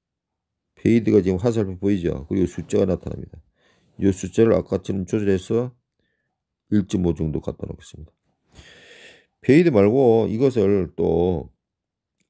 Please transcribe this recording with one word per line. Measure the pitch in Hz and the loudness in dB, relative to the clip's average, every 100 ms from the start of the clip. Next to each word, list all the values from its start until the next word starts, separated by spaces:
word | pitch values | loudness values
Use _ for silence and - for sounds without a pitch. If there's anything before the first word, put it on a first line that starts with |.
| _ _ _ _ _ _ _ _ | _ _ _ _ _ _ _ _
페이드가 | 104 117 107 104 | 2 2 4 2
지금 | 92 92 | 2 0
화살표 | 120 113 95 90 | 0 -2 -4 -4
보이죠? | 98 101 85 69 - | -2 0 -2 -4 -4
그리고 | 98 87 | -2 -2
숫자가 | - 80 104 95 | -4 -2 0 0
나타납니다. | 87 - - - - _ _ _ _ _ - | -2 -6 -12 -14 -20 _ _ _ _ _ -2
이 | 98 | 0
숫자를 | 92 90 - 113 | 0 -2 2 4
아까처럼 | 90 - 98 - 98 90 | 2 0 -6 -4 -6 -4
조절해서 | 110 101 95 - 113 127 - _ _ _ _ _ _ _ _ - | -2 0 0 -2 -4 -4 -12 _ _ _ _ _ _ _ _ -2
일 | 107 90 | -2 0
점 | 98 87 | 0 0
오 | |
정도 | 80 80 73 | 0 -2 -4
갖다 | - - - | -6 -10 -12
놓겠습니다. | - - - 78 _ _ _ _ - - - - - - - _ _ | -14 -18 -20 -20 _ _ _ _ -20 -20 -20 -20 -20 -20 -20 _ _
페이드 | - 147 170 | -2 2 4
말고 | 110 101 131 123 113 101 | 4 4 4 4 2 0
이것을 | 110 135 117 98 101 78 - | 0 0 2 2 0 -2 -4
또, | 87 82 90 80 - _ _ _ _ _ _ _ | -2 0 0 -2 -8 _ _ _ _ _ _ _